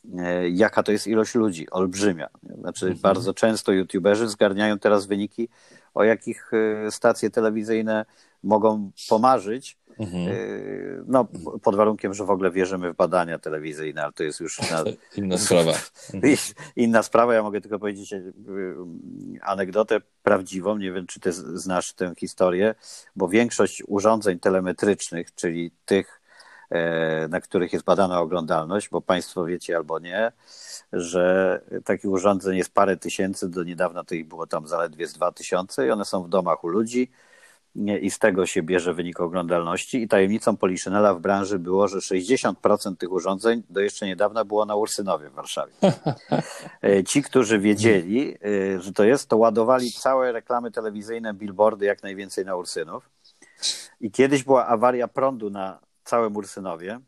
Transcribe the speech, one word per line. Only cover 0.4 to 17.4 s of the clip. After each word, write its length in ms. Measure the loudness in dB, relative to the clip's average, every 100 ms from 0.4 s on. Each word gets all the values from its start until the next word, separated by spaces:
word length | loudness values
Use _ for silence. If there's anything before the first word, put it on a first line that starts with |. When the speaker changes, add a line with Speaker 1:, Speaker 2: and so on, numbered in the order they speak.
| 0
Speaker 1:
jaka 340 | 2 2 2
to 80 | 0
jest 160 | -2 0
ilość 280 | 0 2 2
ludzi, 340 | 0 -2 -6
olbrzymia. 600 | -2 -2 2 0 0 -8 _ -20 -12
Znaczy, 260 | -12 -4 -4
Speaker 2:
Mhm. 160 | 2
Speaker 1:
bardzo 320 | 2 2 -2
często 380 | 0 0 2 2
youtuberzy 560 | 0 0 2 4 4 0
zgarniają 500 | 2 2 4 0 2
teraz 260 | 4 4 2
wyniki, 440 | -4 -4 -6 -8 _ _ -20 _
o 100 | 2
jakich, 480 | 2 2 -2 -12 -4 0 0 -2 -6
e, 40 |
stacje 380 | 0 2 2 -2
telewizyjne 760 | 0 0 0 -2 -2 0 -2 -4 _ _ _
mogą 480 | 0 4 4 2 -4 -12 0
pomarzyć. 680 | 4 4 2 0 -8 -10 _ _ -10
Speaker 2:
Mhm. 280 | -8 -4 -4
Speaker 1:
E, 60 | -4 -6 -8 -10 -10 -10 -12 0
no, 180 | 2 2
p-, 340 | -6 -12 0
pod 120 | 2 4
warunkiem, 380 | 4 4 -4
że 100 | -4 -2
w 40 |
ogóle 200 | 0 2
wierzymy 420 | 2 0 -2 -6
w 20 | 0
badania 440 | 2 2 0 -6
telewizyjne, 640 | -6 -6 -8 -8 -8 -6
ale 100 | -8
to 100 | -4
jest 160 | -6 -6
już 200 | -10 -8 -4
na 120 | -2 -2 -6
Speaker 2:
<laughs> 180 | _ -6
Inna 200 | -2 0
sprawa. 340 | 4 4 4 0 -6 _
Speaker 1:
<laughs> 180 | -14
Speaker 2:
Mhm. 220 | 0 4 4 0 -12 -12 0
Speaker 1:
Inna 280 | 4 4
sprawa, 300 | 4 2 4
ja 100 | 4